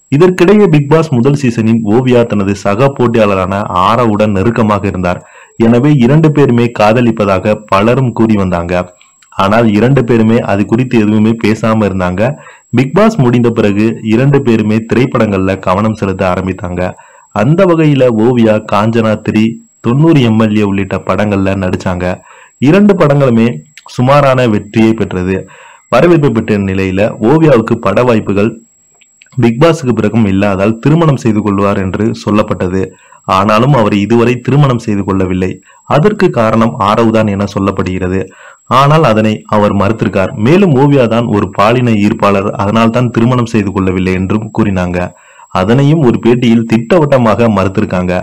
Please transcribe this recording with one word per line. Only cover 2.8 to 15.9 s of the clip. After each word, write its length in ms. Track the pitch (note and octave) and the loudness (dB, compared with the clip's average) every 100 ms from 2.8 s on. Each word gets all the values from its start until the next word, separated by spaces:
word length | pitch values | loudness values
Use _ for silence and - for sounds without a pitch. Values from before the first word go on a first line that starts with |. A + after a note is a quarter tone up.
| C#3 | 0
போட்டியாளரான 760 | C#3 A#2+ A#2 G#2 F#2+ F#2 G2 | 0 0 2 0 0 -2 -4
ஆரவுடன் 680 | G2 F#2 F#2+ A#2 A#2+ G#2 G#2+ | -4 0 0 2 0 0 0
நெருக்கமாக 560 | G2 A2+ A#2 G#2+ G#2 G2+ | 0 -2 0 0 0 -2
இருந்தார். 340 | F#2 F2+ F2+ - - - - | -4 -4 -4 -10 -20 -14 -2
எனவே 360 | A2+ A#2+ C#3+ | 2 2 2
இரண்டு 400 | D3 A#2+ D3+ D#3 | 2 4 4 2
பேருமே 380 | D3 C3+ A#2+ A#2+ - | 2 2 2 0 0
காதலிப்பதாக 760 | G#2+ A#2 A#2 A2 G2+ F#2+ G#2+ G#2 - | 2 2 0 0 0 0 -2 -4 -2
பலரும் 460 | G2 A2 C3 B2+ | 0 2 0 0
கூறி 240 | A2+ A2+ G#2 | 0 0 0
வந்தாங்க. 380 | F#2+ F2 F2 F2+ F2 - _ _ _ - | 0 -4 -2 -4 -4 -10 _ _ _ -2
ஆனால் 360 | G2 A2 A#2 | 0 2 2
இரண்டு 320 | G#2 A#2+ C#3 | 2 2 2
பேருமே 340 | A#2+ A#2 A2 A#2+ | 2 2 2 0
அது 280 | A2 G2+ G2+ | 0 -2 0
குறித்து 320 | A#2 B2+ A#2+ | 0 0 0
எதுவுமே 320 | G#2+ G#2+ G#2+ | 2 2 2
பேசாம 540 | A2+ G#2 A2 A2+ A2 | 0 -2 -2 -2 0
இருந்தாங்க. 380 | G#2 F#2+ F2+ F#2 A#2 D3+ - - _ | 0 -2 -4 -2 -4 -4 -14 -20 _
பிக் 240 | A#2+ C#3+ | -2 0
பாஸ் 240 | F3+ G#3+ A3 | 2 0 2
முடிந்த 320 | B2 A#2+ A#2 | 2 2 0
பிறகு 480 | A2 G#2+ G2+ A2 A2+ | 0 0 0 -2 -2
இரண்டு 400 | A2+ A2 C#3 C#3+ | -2 0 2 2
பேருமே 340 | A#2 A2 G#2+ A2 | 2 0 0 -2
திரைப்படங்கள்ல 840 | A2 A2 C3 B2+ A2 G2 F#2+ F#2+ | -2 -2 0 0 -2 0 -2 -2
கவனம் 360 | F#2+ F#2 A2 | -2 -2 -2